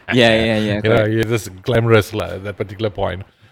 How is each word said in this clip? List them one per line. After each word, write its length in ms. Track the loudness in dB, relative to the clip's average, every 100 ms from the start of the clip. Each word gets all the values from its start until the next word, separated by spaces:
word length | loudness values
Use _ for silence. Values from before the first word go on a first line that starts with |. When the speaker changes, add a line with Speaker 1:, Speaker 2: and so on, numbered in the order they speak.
| -2
Speaker 1:
yeah, 300 | 2 4 4
yeah, 140 | 2 0
Speaker 2:
You 140 | 0
know, 80 | 0 2 2
Speaker 1:
correct. 140 | 2
Speaker 2:
you're 100 | 0
just 380 | 0 -2 -6 -10
glamorous, 520 | -2 0 4 4 2
like, 180 | -6 -8
at 120 | -8
that 140 | -10 -10
particular 320 | -10 -6 -6
point. 340 | -4 -6 -6 -12 _ _